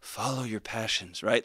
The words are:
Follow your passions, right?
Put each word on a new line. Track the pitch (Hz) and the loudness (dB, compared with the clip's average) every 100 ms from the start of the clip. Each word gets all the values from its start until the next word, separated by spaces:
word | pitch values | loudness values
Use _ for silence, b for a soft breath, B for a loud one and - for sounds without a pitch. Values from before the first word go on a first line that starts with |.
Follow | - - 120 131 | -12 -4 -2 -2
your | 127 107 | -2 -4
passions, | - 113 110 - 87 87 | -4 -4 0 -2 -2 -2
right? | 101 117 | 4 4